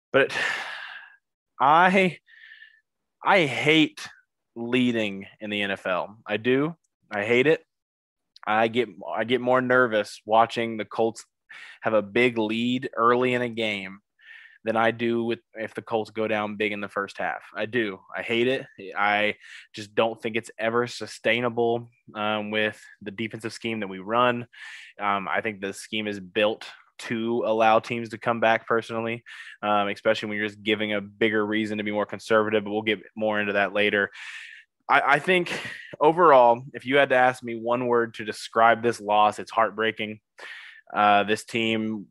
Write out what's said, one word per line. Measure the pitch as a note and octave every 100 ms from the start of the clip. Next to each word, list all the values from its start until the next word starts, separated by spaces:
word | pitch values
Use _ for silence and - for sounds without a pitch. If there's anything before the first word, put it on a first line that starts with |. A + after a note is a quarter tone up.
| _
But | C3+ C3+ - - - - - - - - _ _ _ _ -
I, | C3 D#3+ F#3 G3 F#3 D3 _ - - - - _ _ _ _ _
I | C3+ F#3+
hate | D3 A#2 C3 D#3+ D3+ - - - _ _ _ -
leading | A#2 B2+ B2 A2+ G#2+ G2 F#2+ -
in | G#2+
the | G#2
N | G2+
F | F#2+ G2
L. | F2+ E2 A2 -
I | G#2+
do. | A2+ C3 D3+ E3+ _ _ -
I | G#2
hate | G#2 A#2+ C#3
it. | D#3+ _ _ _ _ _ _ _ _ -
I | G#2+ A2+
get, | A2+ A2 F2 -
I | E2
get | A2+ B2
more | B2 B2+
nervous | B2+ B2+ B2+ G#2+ G2+ -
watching | - A2 A#2 - A#2 A2
the | G2+
Colts | - A2+ A2 - _ _ - - -
have | A2+
a | G#2+
big | G2+ G#2+ B2 A2+
lead | G#2+ A2+ A#2+ B2 B2+ -
early | A#2 B2 B2+
in | B2
a | B2
game | A2 A2 G#2 F#2+ G2 _ _ - - - _
than | A2 A2
I | A#2
do | A#2 A#2 A#2
with, | A#2 A#2 _
if | A2 A2
the | -
Colts | G#2+ A2+ G#2+
go | A2 A2
down | G#2+ G#2 G#2
big | G#2+
in | G2+
the | G2+
first | - G2 -
half. | F2+ - -
I | -
do. | A2 A#2+ G#2+ F#2+ -
I | -
hate | F#2 A#2 B2
it. | C3+ - - F#2+ D#2+
I | G#2 G#2 G#2 - - - -
just | - G#2
don't | G#2+ A2+ A2+
think | A#2+
it's | A2 A2+ -
ever | A2+ A#2 A#2+
sustainable, | - G#2+ - A#2 A#2 B2 A#2 A#2 A#2+ A#2 _ _
um, | G#2+ G#2+ G#2+ G#2
with | G#2+ G#2+ G2+ - -
the | G#2
defensive | G2+ A2+ A2 A2+
scheme | - A#2 A2+
that | G2
we | F#2+
run. | F#2+ A#2 B2 A#2+ A#2+ - - - - -
Um, | G2+ G2+ F2+
I | F2+
think | A2 G2+
the | G2
scheme | G2+ - A2 G#2+
is | G2+
built | F#2 G#2+ G#2 A2 - - _ -
to | - A#2 A2+ A#2+ G2
allow | A2 A2 A2
teams | - A#2 A#2
to | G#2+
come | - A#2
back | A2 A2+ -
personally, | A#2 - A2+ A#2 A#2 - - - -
um, | G#2 G#2 G2+
especially | G2+ A2+ A2 G#2+
when | G#2
you're | G#2+
just | G2+
giving | G#2 G#2 G#2+
a | G#2
bigger | G2+ G#2 A2+ G#2+ G#2
reason | G#2+ G#2+ G#2+
to |
be | G#2
more | G#2
conservative, | G2+ G2+ - A2 G#2+ A2
but | G2+
we'll | G#2
get | G#2+ G2+ - -
more | A2 G#2
into | G#2
that | G2+ G2
later. | G2+ G#2 G#2 G2+ - - - - - _ _ -
I, | C3+ B2+
I | D3
think | E3+ F#3 F3 - - - - -
overall, | D3 E3 E3+ C3+ A#2+ A#2 C3+
if | A#2+
you | B2 C#3
had | C#3
to | B2+
ask | B2+ B2
me | A#2+
one | A#2 A2+ B2 B2
word | A#2+ A#2
to | -
describe | G#2+ G2+ - A2+ A2+ A2+
this | A#2 A2
loss, | G2+ G#2 G#2+ G2+
it's | F#2+
heartbreaking. | - A2 G#2 A2 G#2 G#2+ A2 _ - - - - - -
Uh, | - G#2 G2+
this | G2+ G#2+
team | - A#2+ A2+ A2 A2 A2 F#2+